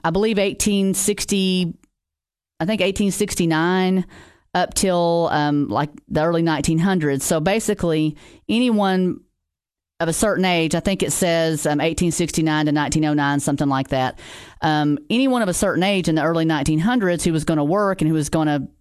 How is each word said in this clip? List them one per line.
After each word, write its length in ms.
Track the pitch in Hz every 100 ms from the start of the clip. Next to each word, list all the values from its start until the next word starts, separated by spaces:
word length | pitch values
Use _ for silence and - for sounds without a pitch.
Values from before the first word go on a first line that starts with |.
I 60 | 165
believe, 280 | 175 220 208
eighteen 560 | 196 - 214 202 190
sixty, 800 | 185 - 202 - 202 190 185 175 - _ _ _ _ _ _ _ -
I 60 | 165
think 160 | 220
eighteen 300 | 196 190 202
sixty-nine, 920 | 180 208 - 165 156 170 185 185 185 - - - _ _
up 200 | 180 180
till, 560 | - 190 175 170 170 165
um, 380 | 151 147 147 143
like, 200 | 113 151 - -
the 140 | 156
early 180 | 160 170
nineteen 360 | 165 151 147 160
hundreds. 460 | 196 185 147 139
So 160 | - 160
basically, 760 | 165 220 214 202 170 160 156 151 - - -
anyone 720 | 220 247 208 196 185 180 - - _ _ _ _ _ _ -
of 80 | 165
a 40 |
certain 300 | 160 214 170
age, 320 | 185 170 160 170
I 60 |
think 200 | 196 190
it 120 | 165
says, 520 | - 180 165 160 156 151
um, 140 | 147
eighteen 320 | 160 165 175
sixty-nine 540 | 165 170 - 160 151 151
to 80 |
nineteen 320 | 147 147 156 151
oh 80 |
nine, 260 | 147 143 143
something 300 | 151 139 143
like 200 | 135 135
that. 300 | 131 127 - - - - -
Um, 380 | 160 151 147 143 -
anyone 320 | 226 269 247
of 60 | 196
a 60 |
certain 300 | 170 196 151
age 260 | 190 196 170
in 60 | 156
the 80 |
early 200 | 151 165
nineteen 360 | 160 156 143 156
hundreds 440 | 196 254 185 170
who 80 | 175
was 140 | 160 156
gonna 180 | 156
work 380 | 147 196 196 190
and 80 | 156
who 60 | 160
was 140 | 147
gonna 380 | 165 151 147 - _